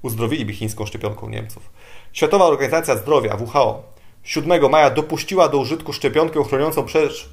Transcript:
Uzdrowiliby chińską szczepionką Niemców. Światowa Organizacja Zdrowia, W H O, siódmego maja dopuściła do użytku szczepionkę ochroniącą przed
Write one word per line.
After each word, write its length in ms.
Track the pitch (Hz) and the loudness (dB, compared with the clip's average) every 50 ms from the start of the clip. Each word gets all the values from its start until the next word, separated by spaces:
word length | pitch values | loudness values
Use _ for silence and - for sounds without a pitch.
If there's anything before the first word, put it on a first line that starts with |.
Uzdrowiliby 520 | - 131 110 110 117 113 147 160 120 101 101 | -6 -6 -4 -2 -2 -2 -2 -2 -4 -6 -6
chińską 320 | 98 110 110 104 - 107 | -6 -6 -6 -6 -6 -8
szczepionką 440 | 104 - - - 107 107 107 - 110 | -8 -8 -8 -6 -6 -8 -8 -10 -10
Niemców. 400 | 110 110 113 110 - - - - - - - - - - - - - | -10 -10 -10 -10 -12 -14 -16 -18 -18 -20 -20 -20 -20 -18 -16 -14 -2
Światowa 320 | - - 147 202 202 185 | 0 0 2 6 6 6
Organizacja 500 | 170 147 131 139 127 - 165 160 151 131 | 6 4 2 0 0 0 -2 0 0 -2
Zdrowia, 420 | 107 101 135 151 139 113 107 104 101 | -2 0 2 2 2 2 0 -4 -4
W 100 | 117 117 | -6 -2
H 140 | - 147 | 2 2
O, 220 | 131 110 110 - - - - - - - - - - | 2 2 0 -4 -12 -18 -20 -20 -20 -20 -20 -20 -12
siódmego 460 | - - 156 143 156 180 170 143 131 | -6 -6 -4 0 2 2 4 4 4
maja 200 | 143 156 151 139 | 6 6 6 6
dopuściła 600 | 127 151 147 156 156 143 - - 196 185 170 147 | 4 2 -2 -2 -4 -6 -6 -4 2 4 4 4
do 80 | 135 143 | 4 0
użytku 360 | 131 120 156 165 - - - | 0 0 -4 -6 -6 -10 -10
szczepionkę 460 | - - 139 113 151 - 233 160 156 | -4 -4 0 2 2 0 2 0 -2
ochroniącą 460 | 139 - - 135 143 160 156 156 139 | -2 0 0 0 0 0 0 -2 -4
przed 260 | - - 160 156 139 - - - - | 0 0 0 0 0 -2 -8 -16 -18